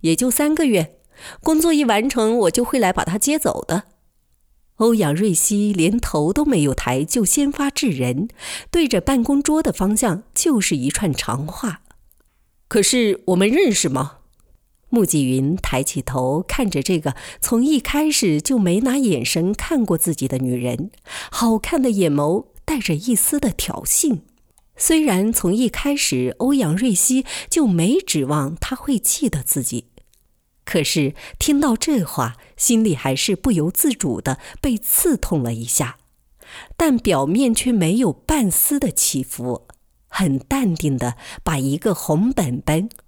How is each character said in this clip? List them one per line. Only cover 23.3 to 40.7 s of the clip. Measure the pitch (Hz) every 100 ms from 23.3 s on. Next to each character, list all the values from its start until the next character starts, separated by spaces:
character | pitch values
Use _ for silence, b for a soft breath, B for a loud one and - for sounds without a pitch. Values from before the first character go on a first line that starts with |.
| 294
的 | 233
挑 | - - -
衅。 | - - 320 190 - _ _ _ _ -
虽 | - 320
然 | 302 185 208
从 | 226 170
一 | 208 247
开 | - 285
始 | 285 - 127 127 -
欧 | 254
阳 | 277 254 180
瑞 | 247
希 | 185 - 254 262 B B
就 | 349 262
没 | 170 170 320
指 | 392 -
望 | - 151 139 160
她 | -
会 | 254 - 233
记 | - - 254
得 | 147
自 | 117 -
己， | 123 120 - - _ _ _ _ _ _
可 | - 175
是 | 143 170 139 B B -
听 | - 285
到 | 294 220
这 | - 277
话， | 160 - 117 117 b -
心 | - 233
里 | 220
还 | 151 135 135
是 | -
不 | 190 269
由 | 180 156
自 | - 311
主 | 226 160 113
地 | - 131 B B
被 | 285 220
刺 | - - 359 269
痛 | - 160
了 | 117
一 | 113
下， | 117 - 135 - _ _ _ _ B B B -
但 | 311 240
表 | 220 151 139
面 | 202 269
却 | 226 254
没 | 226 165 214
有 | 233
半 | - - 311 208
丝 | - - 285
的 | 262
起 | - - 135
伏， | 131 - 123 120 - - _ _ _
很 | - 180 135
淡 | - 269 233